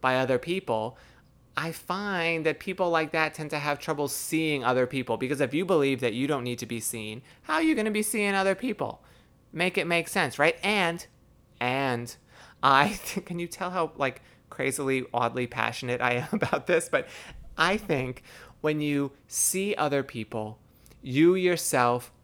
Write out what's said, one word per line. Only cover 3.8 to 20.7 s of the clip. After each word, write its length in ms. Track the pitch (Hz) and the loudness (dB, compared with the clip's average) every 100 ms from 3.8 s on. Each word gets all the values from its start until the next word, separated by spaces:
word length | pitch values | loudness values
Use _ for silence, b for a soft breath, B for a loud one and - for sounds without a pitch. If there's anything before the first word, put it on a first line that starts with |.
| - 147 143 | -2 -2 -2
seeing 560 | - - 160 160 147 | -2 -2 0 2 0
other 220 | 120 127 127 | 2 2 2
people, 300 | 135 123 110 | 0 -2 -2
because 240 | 127 143 | -2 0
if 120 | 135 | 0
you 120 | 143 | 0
believe 360 | 185 180 139 135 | 2 4 4 2
that 140 | 123 | 0
you 120 | 110 139 | 0 -2
don't 180 | 143 | -2
need 140 | 120 120 | -2 -6
to 60 | 113 | -6
be 140 | 117 | -6
seen, 420 | - 117 107 107 - B | -6 -6 -8 -12 -14 B
how 120 | - | -4
are 80 | 311 | 0
you 120 | 320 | 2
gonna 160 | 311 214 | 2 0
be 120 | 214 | 0
seeing 320 | 214 220 208 | -2 0 0
other 200 | 196 190 | 2 2
people? 480 | 190 254 214 117 - b b b b _ | 0 -2 -4 -6 -8 b b b b _
Make 240 | 156 180 180 | -2 0 0
it 100 | 165 | 0
make 220 | 170 165 | 0 0
sense, 300 | - 156 - | -2 -2 2
right? 180 | 151 156 | 2 2
And, 420 | 196 208 175 170 - _ _ _ _ - | 0 0 0 -2 -10 _ _ _ _ -6
and 540 | 123 131 139 120 120 - B B B B | -2 0 0 0 -4 -12 B B B B
I 260 | 135 135 160 | 6 6 6
<laughs> 20 | |
think, 360 | 208 - - - | 0 -6 -8 -6
can 120 | 175 | -8
you 80 | 175 | -8
tell 240 | - 180 | -6 -6
how, 220 | 185 160 - | -2 -4 0
like, 260 | 135 127 b b _ | -2 -2 b b _
crazily, 560 | - 135 131 135 131 123 | -4 -4 -2 0 0 0
oddly 340 | 123 117 123 123 | 0 0 -2 -4
passionate 540 | - 113 117 127 123 | -2 -2 -2 -4 0
I 140 | 123 | 0
am 140 | 120 123 | 0 -2
<laughs> 40 | |
about 340 | 220 - 139 - | -2 0 -2 2
this? 220 | 170 - | 0 2
But 200 | 143 131 B B B - - | -2 -2 B B B -14 0
I 180 | 165 208 | 2 2
think 460 | 214 143 127 127 B B B B | 0 -2 -2 -6 B B B B
when 200 | 156 151 | -2 0
you 320 | 151 143 139 - _ | 0 0 0 -6 _
see 460 | - - 185 196 | -2 0 0 -2
other 280 | - 151 139 | 0 0 0
people, 560 | 135 123 110 113 107 104 - | -2 -6 -6 -6 -6 -10 -20